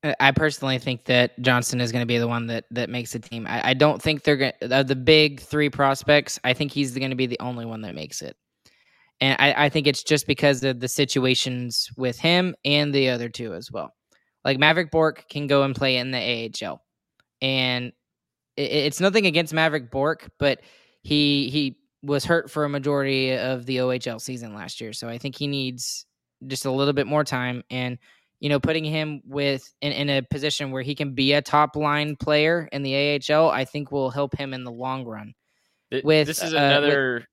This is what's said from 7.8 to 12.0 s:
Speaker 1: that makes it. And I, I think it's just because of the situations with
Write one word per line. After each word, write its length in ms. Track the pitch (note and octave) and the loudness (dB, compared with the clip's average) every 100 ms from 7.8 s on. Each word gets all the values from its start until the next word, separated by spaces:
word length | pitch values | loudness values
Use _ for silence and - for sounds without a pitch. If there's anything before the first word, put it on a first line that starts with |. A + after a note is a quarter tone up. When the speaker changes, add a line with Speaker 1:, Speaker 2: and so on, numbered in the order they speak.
Speaker 1:
that 140 | G#2+ - | -10 -10
makes 260 | D2+ - | -10 -12
it. 140 | D2 - _ _ _ _ _ _ _ _ | -12 -16 _ _ _ _ _ _ _ _
And 160 | C3+ C3+ | 0 4
I, 260 | C#3 - D3 | 4 4 2
I 40 | |
think 180 | D#3 D3 | 4 2
it's 160 | C#3 | 0
just 240 | - D3+ - | 0 0 0
because 360 | C#3+ D3 C3 | 2 4 4
of 160 | C3+ B2 | 0 -2
the 80 | B2 | -4
situations 1000 | - C#3 - C3 B2+ C3+ B2 B2 A2+ - | -2 0 2 2 2 0 -4 -4 -4 -4
with 220 | - | -4